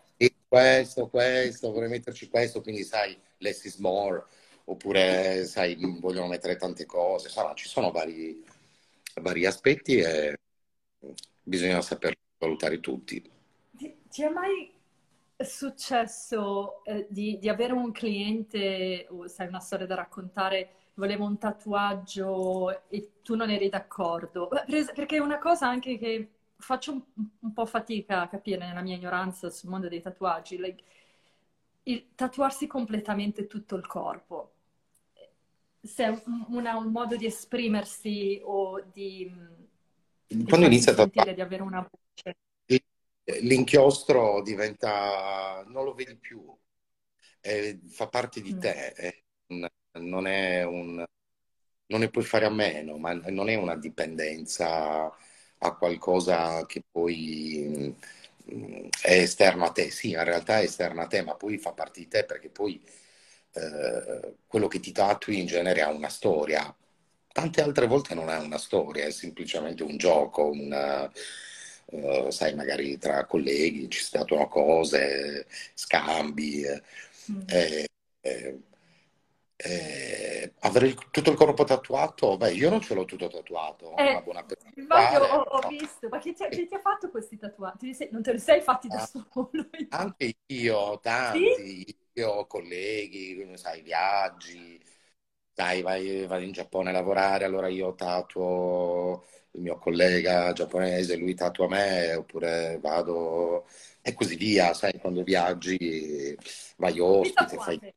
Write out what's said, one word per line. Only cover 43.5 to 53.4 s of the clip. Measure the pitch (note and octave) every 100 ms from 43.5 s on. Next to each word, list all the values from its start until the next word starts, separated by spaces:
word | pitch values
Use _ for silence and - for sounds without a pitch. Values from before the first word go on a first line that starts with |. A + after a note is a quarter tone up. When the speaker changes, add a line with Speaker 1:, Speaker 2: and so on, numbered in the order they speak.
| C3 B2+ C#3+ C#3 C#3 - C3 A2 G2+
Speaker 1:
diventa, | G2+ G2+ G#2+ G2+ A2 G2+ G2+ G2 F#2+ F#2+ F#2+ F#2+ G2
non | C3 C3+
lo |
vedi | B2+ B2+ A#2
più, | - A2+ D2+ - _ _ _ _ _ _ _ _
eh, | G2 G#2+ G#2 G2 -
fa | - A2
parte | B2 A#2+ -
di | G#2 F#3
Speaker 2:
Mm. |
Speaker 1:
te, | A2 D2+ C2 -
eh, | F2 - _ _ -
n-, | F2 E2+ - _ E2+
non | F2 F#2 F#2+
è | G2 F#2+ F2+
un, | F2 F2 F2 E2+ E2 _ _ _ _ _ _ _ -
non | A2
ne | A2+
puoi | - -
fare | A2 G#2+
a |
meno, | G#2+ G2+ D2+ D2+ D2+
ma | E2
non | E2+ E2+ F#2+